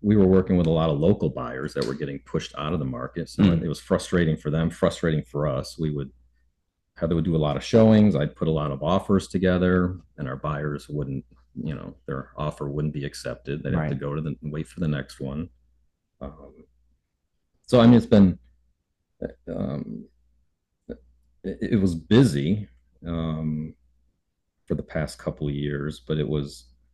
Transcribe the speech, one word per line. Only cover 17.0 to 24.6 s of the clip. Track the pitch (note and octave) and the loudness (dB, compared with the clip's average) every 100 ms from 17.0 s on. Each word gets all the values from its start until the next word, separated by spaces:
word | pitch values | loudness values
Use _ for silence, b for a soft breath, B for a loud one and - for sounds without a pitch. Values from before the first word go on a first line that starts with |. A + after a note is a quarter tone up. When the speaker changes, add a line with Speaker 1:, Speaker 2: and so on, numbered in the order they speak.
| _ _ _ _ _ _ - | _ _ _ _ _ _ 2
Speaker 1:
so, | B2+ | 6
I | A#2 | 8
mean, | A#2+ | 8
it's | A2+ | 8
been, | G#2+ F#2+ - _ _ _ _ _ _ _ _ - - - | 6 6 4 _ _ _ _ _ _ _ _ -14 -14 -10
um, | - G1+ C#2+ - G#1+ - _ _ _ _ _ _ _ - | -6 -6 -6 -10 -14 -16 _ _ _ _ _ _ _ -18
it, | - _ _ _ _ F#2 - G#2+ | -18 _ _ _ _ -12 -6 0
it | A2 | 2
was | F#2+ | 2
busy, | E2 D#2 A2 B2 C#2+ D2 G#2+ G2+ _ _ _ E2+ | 0 4 6 6 2 0 -2 -4 _ _ _ -8
um, | E2+ D#2+ D#2+ D#2 D#2 D#2 - _ _ _ _ _ _ _ _ | -6 -4 -4 -4 -6 -8 -14 _ _ _ _ _ _ _ _